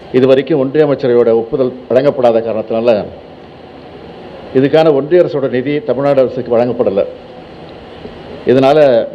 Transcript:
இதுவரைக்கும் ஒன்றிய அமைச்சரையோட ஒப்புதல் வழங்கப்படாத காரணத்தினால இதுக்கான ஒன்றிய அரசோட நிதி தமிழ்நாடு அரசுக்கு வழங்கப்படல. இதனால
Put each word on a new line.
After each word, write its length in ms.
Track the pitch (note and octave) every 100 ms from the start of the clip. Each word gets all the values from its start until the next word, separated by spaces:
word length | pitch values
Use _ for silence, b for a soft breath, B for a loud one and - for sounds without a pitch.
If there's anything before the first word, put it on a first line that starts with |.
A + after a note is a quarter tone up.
| - B2+
இதுவரைக்கும் 420 | B2+ C3 C#3 D#3
ஒன்றிய 220 | C3 C#3+ D3+
அமைச்சரையோட 440 | C3+ C3 A#2+ A#2 A2+
ஒப்புதல் 320 | A2+ C#3+ B2+ - -
வழங்கப்படாத 540 | B2 C#3+ C3+ B2 A2+
காரணத்தினால 460 | A2+ G#2+ G#2+ - A#2 A#2 - - - - - - - - - - - - - - - C3
இதுக்கான 340 | C#3 D#3 D#3+ C#3
ஒன்றிய 240 | D3 F3+
அரசோட 240 | D#3 D3 C3 A#2+
நிதி 160 | B2+ D3 D3
தமிழ்நாடு 340 | B2 C#3 C3+
அரசுக்கு 300 | B2 - A#2
வழங்கப்படல. 460 | A#2 B2 B2 G#2+ G2 - - - - - - - - - - - - - - -
இதனால 280 | B2+ C3+ D3+ D3 A#2 -